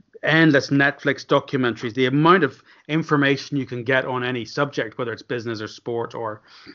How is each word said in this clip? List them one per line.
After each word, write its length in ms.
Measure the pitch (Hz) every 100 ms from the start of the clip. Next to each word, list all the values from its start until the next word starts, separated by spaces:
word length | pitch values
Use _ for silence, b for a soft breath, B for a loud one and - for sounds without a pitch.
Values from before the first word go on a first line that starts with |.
| _ -
endless 460 | 143 156 165 139 -
Netflix 560 | 139 139 - 143 131 -
documentaries, 680 | 143 - 131 123 110 120
the 120 | 123 127
amount 380 | 143 160 190
of 200 | 139 - b b -
information 720 | 156 160 151 139 135 - 143
you 80 | 120
can 180 | 123
get 220 | 117 131 131
on 180 | 127
any 220 | 123 127 110
subject, 520 | - 143 147 113 -
whether 140 | 120
it's 100 | 107
business 400 | - 123 113 110
or 60 | 107
sport 480 | - - 117 117 120
or, 260 | 110 107 B B B